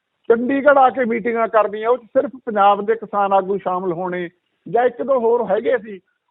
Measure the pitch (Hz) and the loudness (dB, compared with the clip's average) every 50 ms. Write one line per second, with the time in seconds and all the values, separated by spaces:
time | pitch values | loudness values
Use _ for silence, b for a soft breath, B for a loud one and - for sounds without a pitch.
0 | _ _ _ _ _ - 233 233 247 240 277 277 254 294 277 277 262 254 254 269 | _ _ _ _ _ 0 0 0 0 -2 -2 2 4 4 6 6 4 4 2 0
1 | 254 214 233 233 185 240 226 233 226 226 226 214 208 208 202 214 220 226 247 247 | -2 -2 -2 -2 -2 -2 -2 -2 -2 0 2 0 0 0 -4 -4 -2 0 0 -2
2 | 226 _ - 262 269 240 - 262 _ 240 214 208 196 202 202 196 202 202 226 226 | -4 _ -2 -2 -2 -2 -6 -12 _ -4 0 4 4 4 4 2 0 -2 -4 -4
3 | 208 190 - 202 202 196 196 190 185 185 202 185 - 180 185 180 185 185 165 165 | -6 -6 -4 -2 0 2 0 0 0 -2 -4 -4 -4 -4 -4 -4 -4 -4 -4 -4
4 | 185 180 180 180 175 170 - _ _ _ _ _ _ 156 175 233 254 254 247 - | -6 -6 -6 -6 -8 -10 -12 _ _ _ _ _ _ -4 0 0 0 0 -2 -4
5 | 269 247 269 247 226 226 240 247 226 170 190 220 233 277 269 226 196 226 202 180 | -2 -2 0 0 2 2 0 0 0 -2 -2 -2 0 0 -2 -2 -4 -10 -16 -18
6 | _ _ _ _ _ | _ _ _ _ _